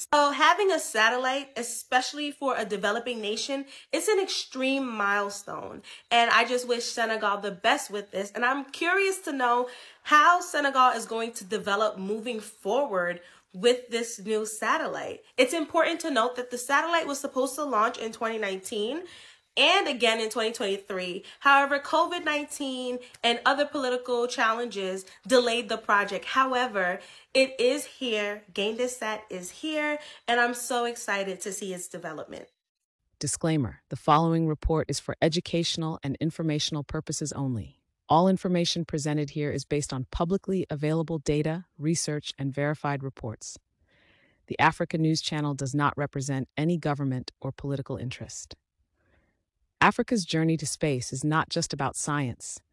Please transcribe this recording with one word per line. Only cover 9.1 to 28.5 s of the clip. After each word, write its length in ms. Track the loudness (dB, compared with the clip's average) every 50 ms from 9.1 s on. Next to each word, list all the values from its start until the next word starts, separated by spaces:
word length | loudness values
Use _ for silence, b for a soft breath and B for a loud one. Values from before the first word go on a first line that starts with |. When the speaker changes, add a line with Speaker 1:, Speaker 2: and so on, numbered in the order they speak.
| 0 -2
Speaker 1:
to 120 | -6 -6 -2
know 360 | 0 2 2 4 2 2 -2 B B B B B B B
how 400 | 4 6 8 8 8 6 6 2
Senegal 480 | -2 -2 0 0 2 4 6 6 6
is 160 | 4 2 -2
going 260 | -4 -4 -4 -4 -4 -6
to 100 | -10 -8
develop 520 | -6 -4 -4 0 0 2 2 2 0 0
moving 440 | -2 -4 -4 -4 -4 -4 -6 -6 -6
forward 800 | -8 -12 -16 -8 -4 0 0 0 0 0 0 -2 -2 -2 -4 -6 B B B B B B -10
with 340 | 2 4 4 4 4 0 -4
this 300 | -4 -4 -4 -4 -8 -10
new 260 | -4 -2 -2 -2 -2
satellite. 760 | -4 -6 -4 -2 0 0 0 0 -4 -4 -6 -8 -8 -10 -12 b b b 2
It's 160 | 2 2 2
important 460 | -2 -4 0 2 2 2 4 2 -2
to 100 | -2 0
note 260 | 2 2 2 2 0
that 140 | -4 -8 -8
the 80 | -8 -8
satellite 480 | -2 2 2 2 2 2 2 0 0
was 120 | 0 -4 -4
supposed 360 | -6 -4 -2 -2 -2 -2 -2
to 100 | -4 -4
launch 320 | 0 2 2 2 2 2
in 160 | -2 -6 -8 -6
twenty 240 | -6 -4 -4 -2
nineteen 680 | -2 -4 -4 -4 -6 -6 -6 -4 -4 -4 -2 -4 -6 -8 -12 B B B B B B B _ _ 2
and 300 | 4 6 6 4 4 2
again 320 | 0 2 2 2 2 2
in 80 | 0 -2
twenty 240 | -2 -2 -2 -2 -2
twenty-three. 720 | -2 -2 -2 -2 -4 -4 -6 -6 -6 -6 -6 -8 -8 B B B B
However, 380 | 4 6 6 6 6 4 2 -2
covid 480 | 0 0 2 2 2 2 0 -2 -2
nineteen 720 | -2 -2 -2 -4 -6 -8 -8 -6 -6 -6 -6 -6 -6 -6 -6 B B B B 0
and 160 | 0 0 2 2
other 180 | 2 2 2 0
political 600 | -2 -2 -2 -2 -2 -2 -2 -2 -2 -2 -2 -2
challenges 800 | -2 0 0 2 2 2 0 -4 -6 -6 -6 -4 -4 -4 -6 -10 B B B _
delayed 440 | 4 4 4 6 4 2 0 -2 -2
the 80 | -6 -4
project. 480 | 0 2 2 2 2 0 -2 -6 -6
However, 760 | 0 2 2 2 4 2 0 0 0 0 0 0 0 0 -4 B B B B B B _
it 260 | 2 2 2 2 2
is 280 | 2 2 2 2 -2
here, 560 | -8 -10 -8 -4 -2 -2 -2 -2 -2 -4 -8 -10 -10